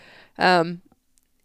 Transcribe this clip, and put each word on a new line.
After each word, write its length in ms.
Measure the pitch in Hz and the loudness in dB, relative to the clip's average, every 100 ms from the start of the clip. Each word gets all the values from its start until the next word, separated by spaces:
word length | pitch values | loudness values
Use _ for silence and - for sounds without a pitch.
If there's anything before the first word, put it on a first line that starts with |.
| - - - - | -20 -20 -18 -4
Um, 440 | 185 180 170 175 - _ _ _ _ _ | 0 2 0 -8 -18 _ _ _ _ _